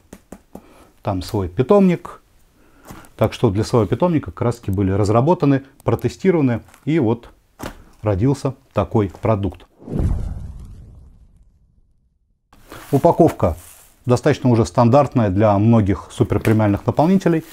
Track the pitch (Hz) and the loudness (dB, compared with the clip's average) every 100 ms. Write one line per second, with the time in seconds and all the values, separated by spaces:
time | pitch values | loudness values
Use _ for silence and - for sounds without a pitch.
0 | _ - _ - _ - - - - _ | _ -20 _ -20 _ -20 -20 -20 -20 _
1 | - 95 87 104 90 - 127 208 190 170 | -6 -6 -4 -6 -4 -4 2 4 4 0
2 | - - _ _ _ _ _ _ - - | -6 -20 _ _ _ _ _ _ -20 -20
3 | - - 110 - 120 98 107 123 104 117 | -20 -4 -2 0 0 0 0 0 0 0
4 | 180 156 - - 120 117 - 98 95 98 | 0 0 -4 -4 -4 -4 -6 -2 0 0
5 | 101 110 139 180 143 135 - _ - 113 | 2 2 2 2 2 0 -4 _ -4 -2
6 | - - 190 175 131 117 - - 131 160 | -4 -2 -2 0 0 -2 -8 -12 -4 0
7 | 110 117 - _ _ _ - - - _ | 0 -2 -6 _ _ _ -18 -18 -20 _
8 | 107 95 127 135 135 - _ - 95 113 | -4 0 0 0 -4 -8 _ -6 -2 -2
9 | 101 - 107 104 95 - - _ - - | -2 -4 -2 -2 -4 -8 -20 _ -10 -4
10 | - - - - - - - - - - | -2 -4 -6 -10 -14 -16 -18 -20 -20 -20
11 | - - - _ _ _ _ _ _ _ | -20 -20 -20 _ _ _ _ _ _ _
12 | _ _ _ _ _ _ - - - 139 | _ _ _ _ _ _ -20 -20 -4 2
13 | 170 - 160 - 90 82 - - - _ | 2 4 2 2 -2 -2 -12 -20 -20 _
14 | - 123 156 - 131 117 110 - 120 131 | -2 0 2 0 2 2 0 2 4 4
15 | 139 131 107 95 107 101 110 117 98 92 | 2 0 0 2 2 4 4 4 2 -2
16 | - - 104 101 - 110 107 101 - 117 | -6 -4 -2 0 0 2 2 0 -2 0
17 | 160 190 175 160 - | 2 2 0 -2 -4